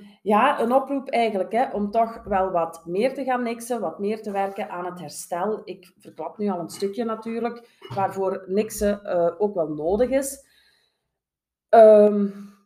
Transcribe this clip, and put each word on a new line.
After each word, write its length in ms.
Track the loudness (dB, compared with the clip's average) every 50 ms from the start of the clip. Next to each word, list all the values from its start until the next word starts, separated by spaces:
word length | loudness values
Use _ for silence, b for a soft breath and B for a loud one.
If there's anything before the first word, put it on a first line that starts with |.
| B B B B
ja, 380 | B 2 2 4 4 2 2 0
een 140 | 0 2 2
oproep 360 | 2 2 0 -6 -6 -4 -2
eigenlijk, 420 | 0 0 0 0 0 -2 -4 -2
hè, 200 | 0 -2 -2 -2
om 200 | -2 -4 -4 -2
toch 320 | 0 0 0 0 -4 -10 -6
wel 280 | -2 -2 0 0 0
wat 340 | 0 -2 -2 -4 -6 -12 -10
meer 280 | -6 -2 -2 -2 -2 -2
te 100 | -4 -4
gaan 200 | -4 -2 -2 -2
niksen, 380 | -4 -6 -8 -6 -6 -6 -6
wat 180 | -6 -8 -6 -6
meer 220 | -4 -4 -4 -6
te 100 | -6 -6
werken 380 | -4 -4 -4 -4 -6 -8 -10 -10
aan 160 | -8 -8 -8
het 140 | -8 -10 -10
herstel. 640 | -12 -14 -14 -14 -10 -8 -6 -4 -4 -4 -4 -6 -8
Ik 300 | -12 -16 -16 -18 -20 _
verklap 400 | _ -20 -20 -14 -12 -12 -12 -8
nu 120 | -6 -4 -4
al 100 | -4 -4
een 100 | -6 -10
stukje 340 | -8 -6 -6 -6 -4 -4 -6
natuurlijk, 760 | -6 -6 -6 -8 -8 -6 -4 -6 -6 -8 -10 -18 -20 _ _ -16 -10 -4
waarvoor 480 | -2 -2 -2 -2 -2 -2 -2 -4 -4 -6
niksen, 560 | -4 -2 -2 -2 -2 -4 -2 -2 -2 -2 -2 -4
eh, 300 | -2 0 2 2 0 0
ook 180 | 0 -2 -2 0
wel 120 | -2 -2
nodig 420 | -2 -4 -4 -2 0 2 2 2 2
is. 360 | 0 -2 -2 -4 -10 -14 b b b b b b b b b b b b _ _ _ _ _ _ _ _ _ _ _ _ _ 6
Ehm, 600 | 10 10 12 12 12 10 8 6 4 2 0 -2 -4 B B B B B B